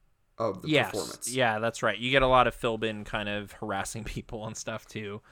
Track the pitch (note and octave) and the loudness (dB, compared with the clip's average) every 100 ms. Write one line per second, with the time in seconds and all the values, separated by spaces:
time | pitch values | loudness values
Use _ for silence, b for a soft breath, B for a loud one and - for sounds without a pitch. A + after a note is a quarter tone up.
0 | _ _ _ - A2+ F#2+ D3+ D3 G#2 G2 | _ _ _ -4 -4 -2 2 2 2 -2
1 | C#2+ - A2+ B2+ A#2+ G#2+ A2+ - A#2 G#2 | -6 -8 -4 2 2 2 -2 0 0 0
2 | B2 C3+ C3 B2+ A#2+ - B2 A2 A2+ G#2+ | 2 4 8 8 6 2 -2 0 -2 -4
3 | G#2 A2+ G#2 G#2 G2+ - G#2+ G2 G2 A2+ | -6 -4 -4 -4 -8 -10 -4 -4 -4 -8
4 | G#2 - - A#2 A2 G#2+ - A2 - A2 | -8 -10 -10 -10 -10 -10 -8 -10 -10 -10
5 | G#2 G#2 b | -10 -10 b